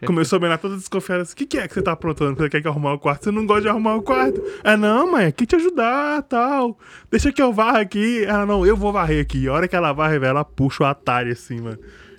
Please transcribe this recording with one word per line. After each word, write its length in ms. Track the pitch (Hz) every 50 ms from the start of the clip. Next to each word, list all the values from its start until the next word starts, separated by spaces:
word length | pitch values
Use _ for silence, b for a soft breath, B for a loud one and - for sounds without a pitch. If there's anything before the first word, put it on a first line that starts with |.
| -
começou 340 | - 175 165 160 - - 185
a 40 | 175
olhar 160 | 170 165 156
toda 180 | - 196 196
desconfiada 460 | 190 180 - - 190 185 - 185 180 180
assim, 100 | - -
"O 40 |
que 100 | - 277
que 100 | - -
é 100 | 277 208 160
que 40 | -
você 80 | 190
tá 120 | 185 185 165
aprontando? 440 | 160 - 170 147 - 151 139 135
Você 140 | 127 160 143
quer 100 | - 151
que 60 | 151
eu 60 | 160 147
arrumar 200 | 147 147 143 143
o 40 | 143
quarto? 260 | - 143 143 139 -
Você 60 | 214
não 160 | 208 214 220
gosta 160 | 208 208 208 208
de 60 | 220
arrumar 260 | 208 226 220 220 220
o 80 | 220 202
quarto?" 400 | - 254 262 262 269 - - B B B B B
"É, 120 | 208 214
não, 340 | 214 208 208 214 247 311 370 349
mãe, 140 | 269 190
aqui 200 | 156 143 - 240
te 80 | - -
ajudar, 640 | 339 330 370 359 285 226 233 247 285 294 294 294 294 277
tal. 520 | - 262 233 240 262 285 277 254 240 208 B B B B B B B
Deixa 220 | - 226 - 285 -
que 80 | -
eu 100 | 277 247 220
varra 280 | 202 220 226 262 220
aqui." 440 | 214 185 - 202 214 226 240 233 208
Ela, 200 | 196 208 202 202
"Não, 220 | 202 208 196 175
eu 100 | 190 226
vou 160 | 202 202 208 202
varrer 300 | 202 170 156 156 151 143
aqui." 260 | - - 131 131 131
A 40 | 131
hora 120 | 156 185 180
que 80 | -
ela 160 | 180 170 151 139
varre, 260 | 143 156 156 156 143
velho, 120 | 131 131
ela 140 | 131 143 151
puxa 380 | - - - 135 135 - - 151
o 40 |
Atari 440 | 139 139 - - - 123 123 123 120
assim, 300 | 120 - - - 123 117
mano. 180 | 117 113 110 113 B B B B B B B